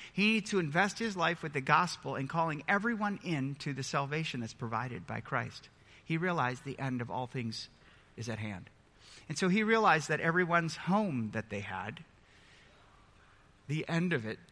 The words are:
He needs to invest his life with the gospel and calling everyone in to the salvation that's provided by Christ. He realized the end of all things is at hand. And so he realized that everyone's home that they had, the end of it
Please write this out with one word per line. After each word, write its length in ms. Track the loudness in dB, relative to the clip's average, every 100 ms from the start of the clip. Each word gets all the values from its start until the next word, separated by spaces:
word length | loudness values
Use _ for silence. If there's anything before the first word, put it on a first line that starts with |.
| -8
He 200 | 2 4
needs 180 | 4 2
to 80 | 0
invest 400 | 2 2 2 2
his 180 | -4 2
life 240 | 0 0
with 120 | -2
the 80 | -2
gospel 560 | 4 6 4 -2 -4 -4
and 120 | -2
calling 360 | 0 0 -2 0
everyone 540 | 2 2 0 -2 -2
in 320 | -2 -2 -2 -4
to 160 | -6
the 120 | -4
salvation 560 | -2 -2 0 -2 -4 -4
that's 120 | -6
provided 540 | -6 -4 -2 -4 -8 -6
by 140 | -8
Christ. 480 | -2 -4 -4 -10 -20 _ -20 -20
He 120 | -4 -2
realized 480 | 0 2 0 0
the 140 | -8 -6
end 200 | -4 -4
of 80 | -4
all 200 | -6 -4
things 400 | -4 -6 -6 -12 -18 -20 -20 -20 -10
is 120 | -8
at 120 | -6
hand. 280 | -6 -8 -14 -20 _ _ -20 -20 -10
And 100 | 0
so 100 | 4
he 140 | 4
realized 460 | 4 6 6 4 4
that 100 | 0
everyone's 580 | 2 4 4 4 2 -4
home 540 | 2 2 2 0 -2
that 180 | -4 -4
they 100 | -6
had, 440 | -6 -6 -8 -10 -18 -20 -20 -20 -20 -20 -20 -20 -20 -20 -20 -20 -20 -20 -20 -20 -6
the 200 | -4 0
end 240 | 0 0
of 120 | 0
it 140 | -2 -8 -12